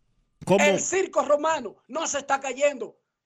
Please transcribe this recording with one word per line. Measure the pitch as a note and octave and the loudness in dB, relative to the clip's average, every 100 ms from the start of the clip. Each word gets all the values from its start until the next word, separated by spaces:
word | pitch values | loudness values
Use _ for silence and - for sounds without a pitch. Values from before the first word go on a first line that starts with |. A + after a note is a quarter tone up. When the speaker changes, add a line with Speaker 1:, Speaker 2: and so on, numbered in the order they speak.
| _ _ _ _ - | _ _ _ _ 2
Speaker 1:
¿Cómo? | G3 | 4
Speaker 2:
El | D4 C#4+ | 4 2
circo | - F#4 F#4 D#4 | 0 -2 0 0
romano | C#4+ D4 D#4 D#4+ A3 - _ | 2 2 2 -2 -4 -14 _
no | C4+ D#4+ | -6 -4
se | F#3+ | -4
está | - C4+ | -2 -4
cayendo | B3 B3 C#4+ C4+ G#3 - _ _ | -4 0 0 0 -8 -12 _ _